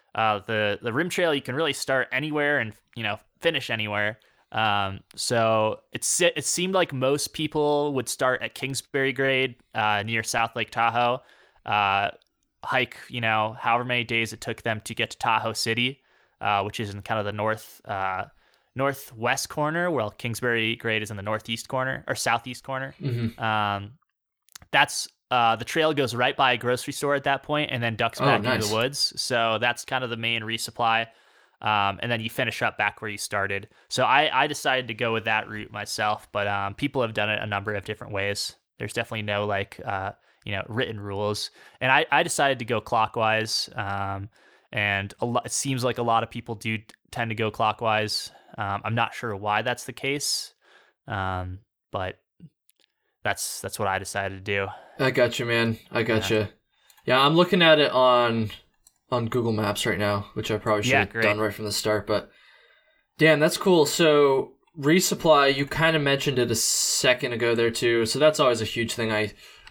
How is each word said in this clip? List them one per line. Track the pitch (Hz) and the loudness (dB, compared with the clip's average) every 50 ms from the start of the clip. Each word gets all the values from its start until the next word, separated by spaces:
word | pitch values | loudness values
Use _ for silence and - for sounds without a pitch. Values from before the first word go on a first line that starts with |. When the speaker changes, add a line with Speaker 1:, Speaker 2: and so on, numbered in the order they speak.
| _ _ - | _ _ -4
Speaker 1:
Uh, | - 113 110 107 101 98 | 0 2 2 2 0 -2
the, | - 113 107 107 104 104 - | -2 -2 0 0 0 -2 -2
the | - 120 110 | -4 -4 -2
rim | 135 175 180 | -2 -2 -2
trail, | - - 180 165 147 | -2 0 0 2 0
you | 143 | 0
can | - - 123 | -2 -4 -4
really | 143 165 147 135 | -2 -2 -2 -2
start | - - - 135 131 123 - | -4 -2 0 0 0 0 0
anywhere | 123 131 147 156 147 151 147 147 147 139 | -2 -4 -4 -2 -2 0 0 2 0 0
and, | 113 110 - - _ _ - | -2 -4 -8 -12 _ _ -10
you | 117 113 | -6 -4
know, | 104 104 - _ _ _ _ | -4 -4 -6 _ _ _ _
finish | - 170 156 139 - - | -2 0 0 0 -2 -4
anywhere. | 117 110 107 104 104 104 104 107 110 - _ _ _ _ _ _ - | -4 -4 -2 -2 0 0 0 0 -2 -6 _ _ _ _ _ _ -2
Um, | 110 110 107 104 101 98 98 98 98 - - - | 0 2 2 2 2 0 -2 -4 -8 -12 -16 -12
so | - - - 123 117 113 110 113 110 110 107 - - _ _ | -8 -4 -2 0 2 4 4 4 4 2 2 0 -4 _ _
it | - - - | -10 -6 -4
se-, | - - - 175 170 175 | -2 0 2 2 2 2
it | 156 135 | 0 -4
seemed | - - 175 180 185 190 | -4 -2 -2 -2 0 0
like | 185 175 - 139 | 0 0 0 -2
most | 131 131 131 143 151 - - - | -2 0 0 0 0 -2 -4 -6
people | - 156 151 - 156 147 147 147 147 147 147 143 | -6 -6 -4 -2 0 0 2 2 0 0 0 -2
would | 131 120 - | -2 -4 -4
start | - - 139 127 127 - - | -4 -2 0 0 0 0 -2
at | 110 - | -6 -8
Kingsbury | - 131 135 135 - - _ - 139 135 135 | -8 -8 -6 -6 -8 -8 _ -2 -2 0 0
Grade, | 131 127 135 135 135 131 131 127 120 - _ _ - | 0 0 0 2 2 2 0 0 -4 -8 _ _ -4
uh, | 117 107 107 107 101 101 | 0 0 2 2 0 0
near | 113 113 113 | -2 -2 -2
South | 113 - - 120 113 113 - | -2 -2 0 0 0 -2 -2
Lake | 120 110 - | -4 -6 -4
Tahoe, | - 117 117 117 113 120 120 120 123 127 - _ _ _ _ _ _ _ - | -2 0 0 2 2 2 2 2 2 -2 -4 _ _ _ _ _ _ _ -6
uh, | - 107 104 101 98 98 98 101 - - - _ _ _ _ _ _ _ _ - | -2 0 2 2 2 2 2 0 -2 -4 -8 _ _ _ _ _ _ _ _ -6
hike, | - - 131 123 - - - - - | -2 -2 0 -2 -2 -6 -12 -18 -12
you | 120 123 | -8 -4
know, | 117 110 110 110 107 110 113 123 | -2 0 2 2 0 -2 -4 -4
however | - 120 120 123 123 | 0 0 0 2 0
many | 127 123 120 120 | 0 -2 -2 -2
days | 113 120 113 113 110 | 0 0 -2 -2 -2
it | - - | -4 -8
took | - - 113 - | -8 -8 -8 -6
them | - 120 110 107 - | -4 -4 -4 -4 -6
to | - 113 | -6 -4
get | - 113 - | -4 -4 -4
to | - - | -4 -4
Tahoe | - 120 110 107 107 113 107 | 0 0 2 2 0 -2 -4
City, | - - 113 113 117 120 131 139 - _ _ _ _ _ _ _ - | -2 -2 -2 0 0 -2 -2 -4 -8 _ _ _ _ _ _ _ -6
uh, | 107 104 104 101 98 | -2 0 0 0 0
which | 104 - - | -2 -4 -6
is | 113 101 101 | -8 -8 -8
in | 104 | -8
kind | 101 - 113 110 | -6 -4 -4 -2
of | 101 | -2
the | 104 104 | -4 -4
north, | 107 104 110 110 107 - - - - - | -4 -2 -2 -4 -4 -8 -14 -20 -16 -12
uh, | - 104 98 95 95 92 92 98 - _ _ _ _ _ _ _ _ - | -8 -6 -4 -4 -4 -4 -4 -8 -10 _ _ _ _ _ _ _ _ -6
northwest | 127 135 139 139 - - - 123 110 113 120 131 - - - | -4 -2 -2 -2 -4 -8 -16 -10 -4 -2 0 0 0 -2 -6
corner, | - 156 147 151 160 175 175 180 | -4 -4 -2 -2 -2 -2 -2 -2
while | 165 127 107 104 | 0 -2 -2 -4
Kingsbury | - - - 120 117 - - 123 117 117 110 113 113 | -6 -6 -6 -6 -4 -2 0 0 2 2 2 0 -2
Grade | - - 113 110 110 107 | -2 -2 -2 -2 -2 -2
is | 104 | -4
in | 113 101 | -8 -8
the | 98 | -6
northeast | 107 110 107 - - 117 113 - - | -4 -4 -4 -4 -6 -10 -10 -8 -6
corner | - 127 131 131 131 - - - | -4 -4 -4 -4 -4 -6 -6 -6
or | 131 | -6
southeast | - - 123 117 117 - 127 123 - - | -2 0 0 0 0 -2 -6 -14 -12 -10
corner. | - 135 131 135 139 - - | -10 -8 -8 -8 -10 -10 -8
Speaker 2:
Mm-hmm. | 143 135 117 117 117 110 - - 117 | -6 -4 -2 -2 -2 -4 -4 -4 -2
Speaker 1:
Um, | 110 110 107 104 101 101 98 98 104 131 - _ _ _ _ _ _ _ _ _ _ - - - - | -2 0 0 0 0 -2 -4 -6 -10 -16 -20 _ _ _ _ _ _ _ _ _ _ -20 -20 -6 2
that's, | - 139 147 - - - - - _ _ _ - | 4 4 4 4 2 -4 -8 -8 _ _ _ 0
uh, | 127 123 117 117 113 | 2 4 4 4 2
the | 107 113 | 2 -2
trail | - - 180 156 156 156 | -4 -2 0 2 2 2
goes | 143 139 113 113 | 2 0 0 0
right | 117 123 139 139 - | 0 0 0 2 2
by | 139 127 123 | 2 2 2
a | 117 | 2
grocery | 120 123 123 123 - - 139 | 0 0 0 0 -2 -6 -6
store | - - 143 143 | -4 -2 0 0
at | 139 135 | 0 0
that | 143 139 135 - | 0 -2 -2 -2
point | - 151 147 147 - | -4 -4 -2 -2 -2
and | - 123 | -2 -2
then | 120 117 113 | -2 -2 0
ducks | 107 117 113 - - | 0 -2 -2 0 0
Speaker 2:
Oh, | 131 | 2
Speaker 1:
back | 139 117 107 | 2 2 2
into | 101 123 | 2 0
Speaker 2:
nice. | 127 - 110 104 | 0 0 0 0
Speaker 1:
the | 107 | 0
woods. | 110 120 135 143 - - - - | 0 0 0 -2 -2 -4 -4 -4
So | - - - 127 117 117 113 113 107 | -4 -4 -2 0 2 2 2 2 2
that's | 117 120 120 - - | 0 0 -2 -2 -4
kind | - - 131 127 | -6 -4 -4 -4
of | 117 | -4
the | 117 113 | -4 -4
main | 117 113 117 113 110 | -4 -2 -2 -2 -4
resupply. | 110 113 113 - - - - 120 113 113 113 113 - - _ _ _ _ _ _ _ _ - | -4 -6 -6 -6 -6 -4 -2 2 2 2 2 0 -2 -8 _ _ _ _ _ _ _ _ -6
Um, | - 110 107 104 101 98 98 - | -2 0 2 2 2 2 0 -2
and | - 120 | -4 -4
then | 120 113 | -2 -2
you | 110 110 | -4 -4
finish | - - 131 113 - - | -4 -4 -4 -4 -2 -2
up | 123 110 - - | -2 -2 -2 -2
back | 107 104 - - | -2 -4 -4 -4
where | - 107 | -8 -8
you | 104 101 | -8 -8
started. | - - - 104 98 98 98 98 104 - _ _ _ - | -8 -6 -2 -2 -2 -2 -4 -6 -8 -12 _ _ _ -6
So | - - 127 | -2 0 2
I, | 113 127 143 156 151 - 127 - | 4 4 4 4 4 2 0 0
I | 151 | 0
decided | 147 - - 147 131 131 127 120 | -2 -2 -2 0 0 0 -2 -4
to | 117 | -6
go | 107 123 117 113 | -4 -2 -2 -2
with | 113 104 | -2 0
that | 113 110 107 - - | 0 0 -2 -2 -4
route | 110 107 104 - | -8 -12 -12 -10
myself, | 104 104 104 - - - 110 107 107 107 - - | -10 -10 -10 -8 -4 -2 -2 -2 -2 -4 -6 -6
but, | - 104 101 101 | -4 -2 -2 0
um, | 101 101 98 101 104 | -2 -2 -2 -4 -4
people | - 139 143 - 135 120 | -4 -6 -4 -2 -2 -2
have | 113 110 | -2 -2
done | 107 104 107 | -2 -2 0
it | 107 101 | -2 -2
a | 107 107 | -4 -4
number | 104 101 101 104 104 | -4 -4 -4 -4 -6
of | 101 - | -6 -6
different | - 107 - - - 104 | -8 -10 -10 -10 -8 -6
ways. | 98 98 101 101 - - - - _ _ _ _ - | -4 -2 -2 -2 -4 -6 -8 -10 _ _ _ _ -12
There's | 117 107 - | -10 -8 -4
definitely | 117 113 - 117 110 | -6 -6 -4 -6 -6
no, | 107 104 104 101 104 | -4 -2 -2 -2 0
like, | 104 101 98 101 - - - - | 0 -2 -2 -4 -6 -10 -12 -8
uh, | 113 101 95 95 101 - _ _ _ _ _ - | -6 -6 -6 -6 -8 -10 _ _ _ _ _ -10
you | - | -8
know, | 101 95 - - | -6 -6 -6 -6
written | 107 117 131 - 110 104 | -6 -6 -4 -4 -6 -8
rules. | 101 101 98 98 104 104 104 - - - - - - - - - | -10 -8 -6 -4 -2 -2 -2 -4 -6 -10 -12 -16 -20 -20 -8 -4
And | - 131 | 0 2
I, | 131 147 160 - | 2 2 2 2
I | 143 151 175 | 2 2 2
decided | 170 - - 147 139 135 123 | 2 0 2 2 2 0 0
to | 120 | -2
go | 110 120 107 | -2 -2 -2
clockwise. | - - - 113 110 107 - 117 110 110 110 110 110 110 - - - - - | -2 0 0 2 2 0 0 0 0 2 2 2 0 -2 -2 -4 -4 -4 -6
Um, | - 104 98 101 98 98 98 98 98 98 107 _ _ _ _ _ _ _ _ - | -6 -6 -4 -4 -4 -4 -6 -6 -8 -8 -12 _ _ _ _ _ _ _ _ -4
and | 107 104 104 101 98 98 98 - - | -2 0 0 0 0 -2 -4 -6 -4
a | - | -4
lo-, | 120 117 120 - | -2 0 -2 -2
it | 120 - | -2 -4
seems | - - 139 135 123 120 | -4 -2 -2 -2 0 0
like | 123 117 - | 0 0 0
a | 120 | 0
lot | 117 113 113 113 | 2 2 2 2
of | - | -2
people | - 120 - - 113 | -4 -8 -10 -10 -10
do | 104 - 113 110 107 | -6 -4 -4 -4 -4
t-, | - - - _ _ _ | -6 -10 -20 _ _ _
tend | - 123 120 113 | -8 -6 -4 -4
to | 113 | -2
go | 107 113 107 | -2 -2 -2
clockwise. | - - 113 107 104 - 120 110 107 107 107 104 - - - - - - _ - - - | 0 0 0 0 0 0 0 0 2 2 0 0 -4 -6 -6 -10 -14 -20 _ -14 -10 -6
Um, | 104 98 98 101 - | -4 -4 -4 -4 -4
I'm | 110 113 | -2 0
not | 117 117 - - | 0 0 -2 -4
sure | - - 117 104 | -6 -8 -8 -6
why | 98 104 104 104 107 | -6 -2 0 0 0
that's | 113 123 123 - - | 0 -2 -4 -4 -6
the | - 123 | -12 -12
case, | - - 135 143 147 - - - - - - - _ _ _ - - _ _ _ _ _ - | -8 -6 -4 -4 -4 -4 -4 -4 -4 -6 -8 -14 _ _ _ -20 -20 _ _ _ _ _ -8
um, | 110 98 95 95 95 92 90 92 92 95 - _ _ _ _ _ | -6 -4 -4 -2 -4 -4 -6 -8 -10 -12 -16 _ _ _ _ _
but | - 101 92 92 - _ _ _ _ _ 175 151 _ _ _ _ _ _ _ _ _ _ _ _ _ _ - | -8 -6 -6 -6 -8 _ _ _ _ _ -20 -20 _ _ _ _ _ _ _ _ _ _ _ _ _ _ -4
that's, | 104 101 - - - - - | -4 -2 -2 -4 -8 -8 -8
that's | - 98 - - | -8 -8 -6 -4
what | 107 98 | -2 0
I | 95 95 | 0 -2
decided | 95 - - 104 98 98 98 | -4 -4 -4 -4 -4 -4 -6
to | 95 | -8
do. | 95 107 101 98 98 95 - - - - - - | -4 -2 -2 0 -2 -2 -6 -12 -18 -14 -6 -2
Speaker 2:
I | 139 131 | -2 0
got | 127 139 123 120 117 - | 2 4 2 2 2 -2
you, | 123 | -2
man. | 117 117 117 117 113 113 - - - | 0 0 0 2 0 -2 -4 -6 -4
I | - 117 110 | -2 -2 0
got | 117 113 110 - - | 2 2 2 2 2
Speaker 1:
Yeah. | 117 107 | 2 0
Speaker 2:
you. | 104 101 - _ _ _ _ _ _ _ _ _ _ | 0 -2 -6 _ _ _ _ _ _ _ _ _ _
Yeah, | - 127 131 139 | 2 4 4 6
I'm | 147 160 | 6 6
looking | 165 175 175 202 185 | 6 6 6 6 6
at | 170 160 156 151 | 8 8 8 8
it | 143 - | 6 4
on, | - 127 131 127 123 123 120 117 113 113 110 104 - - - _ _ _ _ _ _ _ _ _ | 4 6 6 8 8 6 6 4 2 0 0 -2 -4 -10 -18 _ _ _ _ _ _ _ _ _
on | 131 120 117 113 | -2 -2 0 0
Google | - 123 113 117 110 | 0 0 0 2 0
Maps | 107 107 101 101 - - | 0 0 0 0 0 0
right | 117 98 90 | 0 0 2
now, | 104 104 104 101 98 - - | 2 2 0 0 -2 -4 -8
which | 110 110 - | -6 -4 -2
I | 110 104 | -2 -2
probably | - 117 107 104 104 | 0 2 2 2 2
should | 120 | 4
Speaker 1:
Yeah, | 131 135 | 4 4
Speaker 2:
have | 110 - | 2 0
Speaker 1:
great. | - 113 110 | 0 0 2
Speaker 2:
done | 107 104 104 | 2 2 2
right | 107 104 101 | 0 -2 -2
from | - 110 | -4 -6
the | 104 | -6
start, | 101 - - 110 107 104 101 - | -4 -2 0 0 0 0 0 0
but | 107 101 - - _ _ _ _ _ _ _ _ _ _ _ _ _ _ _ _ _ - | -2 -2 -2 -6 _ _ _ _ _ _ _ _ _ _ _ _ _ _ _ _ _ 4
damn, | 151 160 151 143 | 6 6 6 6
that's | 151 - - - | 6 2 2 2
cool. | - 196 185 165 147 | 4 6 6 6 6
So | 143 - - 170 156 151 147 143 139 135 135 107 - - _ _ _ _ 160 | 4 4 4 4 6 8 8 8 6 6 4 0 -2 -8 _ _ _ _ -2
resupply, | 135 147 165 190 175 - 190 135 - 165 151 143 139 139 139 | 2 4 4 4 4 2 0 2 4 6 6 8 6 6 4
you | 135 143 | 2 0
kinda | 135 - 147 160 165 160 156 | -2 0 2 2 4 4 2
mentioned | 143 139 139 135 - 147 131 123 | 2 2 2 2 0 0 0 2
it | 120 117 | 2 2
a | 117 | 2
second | 113 - - - - - - - - - 131 123 - 139 123 120 | 0 0 0 0 0 0 0 0 2 4 4 4 2 0 -4 -2
ago | 113 120 120 117 | 0 0 2 2
there | 113 117 117 | 4 2 2
too. | 113 - 127 120 117 117 113 | 2 2 2 2 4 4 2
So | 110 - 131 | 2 2 4
that's | 151 156 151 - | 4 4 6 6
always | 147 127 120 110 | 4 4 4 2
a | 110 | 0
huge | 104 - 117 117 113 - | -2 -2 -4 -4 -4 -2
thing | - 113 110 | -4 -2 -2
I, | 110 107 107 104 - - - - - - - - | 0 0 -2 -2 -6 -10 -20 -20 -20 -20 -10 -2